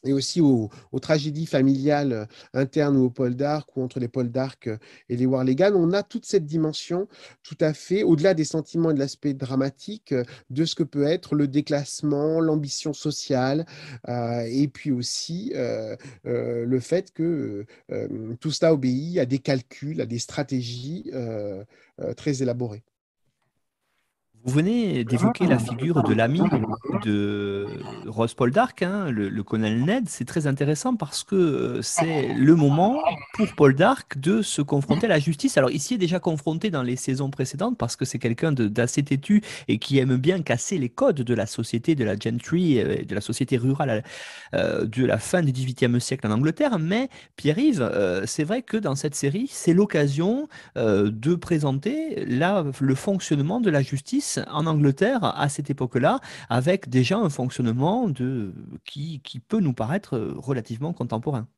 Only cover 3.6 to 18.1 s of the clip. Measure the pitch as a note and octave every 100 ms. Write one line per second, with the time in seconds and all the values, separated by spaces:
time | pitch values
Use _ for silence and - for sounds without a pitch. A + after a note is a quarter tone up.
3.6 | - - B2+ C#3 A#2+ C3 A#2+ B2 C3 -
4.6 | B2 G#2+ - - _ A#2+ B2+ C3 C3 C3
5.6 | F#3+ G3+ E3 G3 G3+ A#3+ - G3 D3 D#3+
6.6 | D#3 D3+ - F3 G#3 - - - - -
7.6 | D#3 D3+ - F#3+ G#3 D#3 F#3 E3 D3+ D#3+
8.6 | - E3+ E3 D3 C#3 - D3 C3+ C3 C3
9.6 | C3+ - - G#3+ _ C3 A#2+ - _ B2+
10.6 | E3 - D#3 C#3+ C#3+ F3 - D3+ C#3+ C#3
11.6 | D3+ C#3+ C#3 - D3 C#3+ D3+ E3 D#3+ D#3
12.6 | C#3+ - D#3 C#3+ D#3 - - C3 C3 D3
13.6 | E3 - - B2+ - A#2+ A#2 A#2+ A#2 C3
14.6 | C#3+ - D#3 B2 A#2+ - - E3+ A3+ -
15.6 | A#2+ A2+ A2 G#2+ C#3 A#2 B2 A#2+ A#2+ A#2
16.6 | A#2+ B2+ - F3 F#3 - E3 D#3+ A2+ G2+
17.6 | G#2+ - - G2+ G#2+